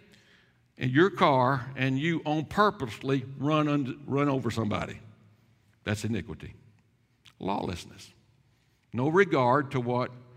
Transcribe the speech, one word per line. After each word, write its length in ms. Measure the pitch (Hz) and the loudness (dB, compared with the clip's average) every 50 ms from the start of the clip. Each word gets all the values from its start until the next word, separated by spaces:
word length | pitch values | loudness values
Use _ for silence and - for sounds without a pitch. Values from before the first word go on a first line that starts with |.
| - _ - - _ _ _ _ _ _ _ _ _ _ _ | -20 _ -20 -20 _ _ _ _ _ _ _ _ _ _ _
in 140 | - - 131 | -4 -2 2
your 200 | 127 147 180 196 | 4 4 4 4
car 640 | - - 190 156 135 127 123 127 139 131 117 135 - | 4 4 4 4 6 6 4 4 2 0 -2 -6 -4
and 200 | - 131 135 131 | -2 -2 0 0
you 240 | 135 151 170 165 156 - | 0 0 0 0 0 -2
on 200 | 156 151 160 147 | -2 -2 -2 -2
purposely 760 | - - 202 214 202 202 - 135 110 104 - - 135 135 139 110 - - | -2 0 2 2 2 2 -2 -6 -8 -8 -6 -4 -2 -2 -2 -2 -6 -8
run 320 | - 135 147 156 156 151 143 | -4 -2 0 2 2 2 2
und-, 340 | 147 147 135 120 147 - - | 0 0 -2 -4 -8 -10 -8
run 220 | - 127 139 143 | -4 -2 0 0
over 240 | 147 135 131 - 120 | 0 0 0 -2 -2
somebody. 480 | - 113 110 104 107 - - - - - - - - _ _ _ _ _ _ _ _ _ _ _ _ _ _ | -2 -2 -2 -2 -2 -4 -4 -8 -10 -14 -18 -20 -20 _ _ _ _ _ _ _ _ _ _ _ _ _ _
That's 180 | 101 107 - - | -6 -4 -4 -4
iniquity. 500 | 107 117 95 80 - 80 73 76 - - - _ - _ _ _ _ _ _ _ _ _ _ _ - _ - | -4 -4 -6 -6 -8 -12 -14 -14 -16 -18 -20 _ -20 _ _ _ _ _ _ _ _ _ _ _ -20 _ -10
Lawlessness. 720 | - 92 98 - - - 90 85 - - - - - - - _ _ _ _ _ _ _ _ _ _ _ _ _ _ _ | -6 -4 -4 -4 -4 -6 -6 -8 -12 -16 -20 -20 -20 -20 -20 _ _ _ _ _ _ _ _ _ _ _ _ _ _ _
No 160 | - 117 127 | -4 -2 0
regard 640 | 156 156 190 202 170 160 139 127 120 127 147 139 123 | 2 4 4 4 4 4 2 4 4 4 2 2 0
to 80 | - 127 | -4 -4
what 320 | 120 120 123 123 123 - - - - - - | -2 -2 -2 -2 -4 -4 -8 -14 -20 -20 -20